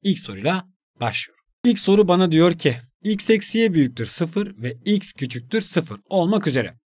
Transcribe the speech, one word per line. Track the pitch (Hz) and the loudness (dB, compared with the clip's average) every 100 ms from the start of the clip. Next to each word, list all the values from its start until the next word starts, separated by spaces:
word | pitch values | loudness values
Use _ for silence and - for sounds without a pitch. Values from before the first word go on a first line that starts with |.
İlk | 202 175 | -2 -2
soruyla | - 98 120 185 180 _ _ _ | -4 -6 -4 -4 -6 _ _ _
başlıyorum. | 117 104 - _ _ _ | -4 -4 -10 _ _ _
İlk | 247 214 | 0 0
soru | - 196 196 | 2 4 4
bana | 180 185 | 4 4
diyor | 160 175 170 | 4 4 2
ki | 147 120 - _ | -2 -2 -10 _
x | 208 202 - | -6 -4 2
eksi | 220 - 220 | 2 2 0
y | 226 | 2
büyüktür | 165 131 120 110 | 2 0 0 -6
sıfır | - 170 196 202 196 | -4 -4 -4 -6 -8
ve | 120 123 | -10 -8
x | - 208 - | -2 -2 -2
küçüktür | - 131 123 - 220 | -8 -8 -8 -4 -4
sıfır | - 175 160 104 | -2 -4 -4 -14
olmak | _ 190 175 214 202 | _ -2 0 0 0
üzere | 131 101 - | -2 -4 -10